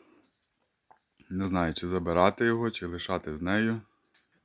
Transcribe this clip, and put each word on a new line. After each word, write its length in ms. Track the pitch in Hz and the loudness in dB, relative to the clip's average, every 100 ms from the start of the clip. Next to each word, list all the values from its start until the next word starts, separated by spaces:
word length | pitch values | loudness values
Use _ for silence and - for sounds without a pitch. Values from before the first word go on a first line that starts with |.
| - _ _ _ _ _ _ _ _ _ _ _ - | -20 _ _ _ _ _ _ _ _ _ _ _ -8
Не 160 | 95 95 | -4 0
знаю, 280 | 92 85 | 0 0
чи 140 | 78 87 | -2 -4
забирати 560 | 92 85 85 92 - | -2 2 4 4 4
його, 260 | 117 117 117 | 2 2 -2
чи 160 | - 87 | -4 -8
лишати 500 | 87 - 90 80 76 | -8 -4 -4 -4 -6
з 60 | |
нею. 380 | 87 104 113 113 101 _ _ _ _ _ | -2 0 2 -2 -6 _ _ _ _ _